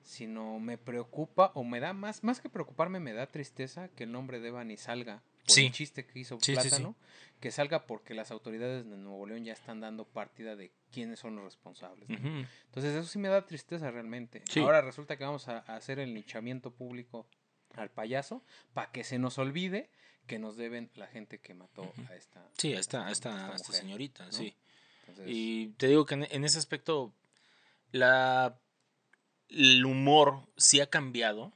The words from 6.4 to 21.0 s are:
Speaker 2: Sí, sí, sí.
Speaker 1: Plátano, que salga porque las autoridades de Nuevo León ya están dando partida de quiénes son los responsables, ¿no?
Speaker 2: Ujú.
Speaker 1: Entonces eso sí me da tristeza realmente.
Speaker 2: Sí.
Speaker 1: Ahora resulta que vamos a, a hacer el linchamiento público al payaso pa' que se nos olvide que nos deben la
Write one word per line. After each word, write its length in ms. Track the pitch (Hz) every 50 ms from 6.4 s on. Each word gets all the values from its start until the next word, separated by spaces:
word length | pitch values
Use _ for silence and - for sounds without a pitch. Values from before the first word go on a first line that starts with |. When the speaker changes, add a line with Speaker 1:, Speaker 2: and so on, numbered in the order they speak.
Speaker 2:
Sí, 140 | - - 139
sí, 60 | 127
sí. 60 | 127 131
Speaker 1:
Plátano, 260 | 127 - 127 190 226 _ _ _ - - - - _ _
que 100 | - 120
salga 360 | - - 147 143 165 151 -
porque 260 | - 117 104 _ - 120
las 160 | 110 110 -
autoridades 540 | 117 110 _ 117 110 110 120 123 131 127 117 110
de 80 | 104 98
Nuevo 280 | 98 101 98 98 101
León 180 | 101 110 117 113
ya 80 | 113 110
están 260 | - - 117 113 110
dando 240 | 110 110 110 110 110
partida 500 | _ _ 113 104 - _ - 110 113 107
de 160 | 101 92 92 _ _ _ _
quiénes 260 | - 127 117 113 113 107
son 160 | - 113 110
los 80 | 104 98
responsables, 640 | 92 - _ _ 90 85 - 90 90 95 98 - 123
¿no? 80 | 113
Speaker 2:
Ujú. 300 | 113 123 147 160 143 131 123 - - _
Speaker 1:
Entonces 280 | _ - 131 135 147 147
eso 100 | 156 170 170
sí 100 | - 208
me 100 | 196 196
da 160 | 190 196 190
tristeza 440 | - 165 139 - _ 170 170 160 131
realmente. 520 | 117 120 117 113 117 123 120 117 - 113 - -
Speaker 2:
Sí. 120 | - 151
Speaker 1:
Ahora 200 | 147 135 156 156
resulta 340 | 139 131 123 - 147 - 156
que 80 | 135 135
vamos 240 | 139 147 131 - 127
a, 100 | 117 113 -
a 100 | - 113
hacer 220 | 113 - - 135 135
el 140 | 139 127 117
linchamiento 560 | 107 104 - - 113 110 120 127 131 127 131
público 560 | 123 123 127 123 123 123 123 123 - 117 110 _ _ _ _ _ _ _ _ _ -
al 140 | 113 107 98
payaso 520 | _ 113 110 113 127 135 143 - 220 262 _ _ - - _ _ _
pa' 160 | - - -
que 120 | - 127 -
se 140 | - 131 123
nos 200 | 127 127 - -
olvide 520 | 131 135 139 175 185 185 185 208 294 _ _ _ _ - _ _ _
que 120 | - 120 110
nos 180 | 110 110 107
deben 340 | 113 117 117 120 120 117 113 _
la 120 | 110